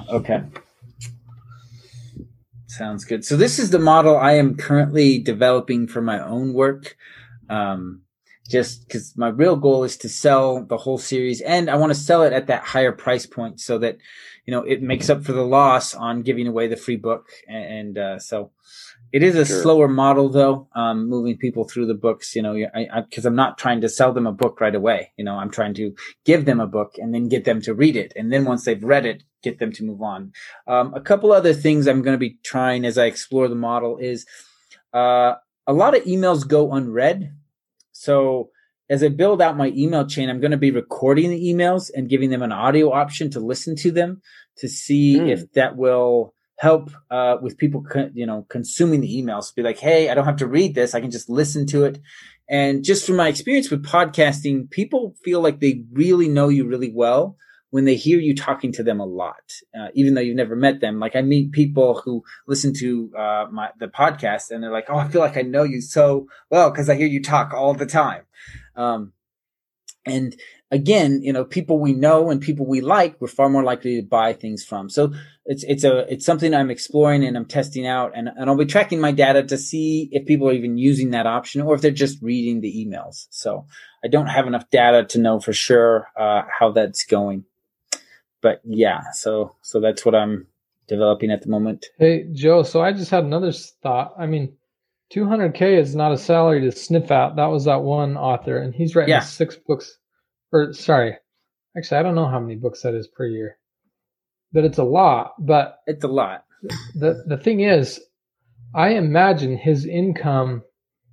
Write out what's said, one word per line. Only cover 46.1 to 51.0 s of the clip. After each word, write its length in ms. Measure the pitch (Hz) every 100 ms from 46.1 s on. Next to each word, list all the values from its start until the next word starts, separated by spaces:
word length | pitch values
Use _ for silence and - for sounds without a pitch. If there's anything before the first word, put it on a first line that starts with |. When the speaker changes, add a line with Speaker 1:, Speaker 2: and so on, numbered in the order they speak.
| 120 110 _ _ -
Speaker 1:
help, 320 | 156 160 147 - -
uh, 260 | 127 123 123
with 160 | 127 -
people, 260 | 151 139
co-, 260 | - 139 -
you 120 | 120 117
know, 180 | 107 -
consuming 520 | 123 120 - 170 151
the 200 | 107 123
emails. 320 | 120 104 -
Be 80 | -
like, 140 | 120 110
"Hey, 300 | 147 160 151
I 40 | 131
don't 100 | 139
have 120 | 143
to 100 | 123
read 260 | 147 185
this. 200 | 135 120
I 60 | 120